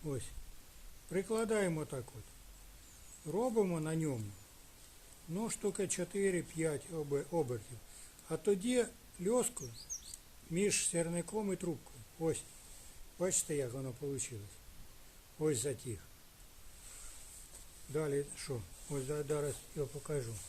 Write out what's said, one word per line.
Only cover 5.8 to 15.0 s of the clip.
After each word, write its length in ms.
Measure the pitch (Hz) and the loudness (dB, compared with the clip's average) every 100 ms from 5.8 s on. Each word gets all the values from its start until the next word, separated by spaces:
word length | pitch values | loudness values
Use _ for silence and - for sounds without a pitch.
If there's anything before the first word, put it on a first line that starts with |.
| 190 | 2
чотири-п'ять 1040 | - 175 202 196 180 - 160 160 147 - | 2 0 4 4 4 0 2 2 2 -2
обе-, 320 | 165 147 139 139 | -2 2 2 4
обертів. 460 | 170 139 120 - 113 - - - - - | 2 2 0 -4 -12 -12 -16 -16 -16 -4
А 80 | 160 | 0
тоді 480 | - 202 214 247 226 - - - 180 | 4 4 6 6 4 0 -16 -2 4
льоску 360 | 247 - - 131 113 - - - - - - - | 6 4 0 -8 -10 -8 -8 -8 -14 -14 -18 -2
між 400 | 165 202 - - | 4 6 6 4
сірником 640 | 170 165 170 165 208 208 | 4 4 2 0 0 2
і 20 | 180 | 2
трубкою. 440 | 175 147 - 127 107 - | 0 -2 -4 -16 -16 0
Ось. 220 | 165 147 - - - - - - - - | 2 2 -2 -14 -16 -16 -14 -12 -14 0
Бачите, 360 | 180 - - 147 | 2 4 4 2
як 180 | 131 | 2
воно 200 | 123 131 113 | 0 -4 -2
вийшло? 360 | 143 139 - 113 101 - - - - - | -2 -2 -2 -6 -10 -14 -16 -12 -12 -14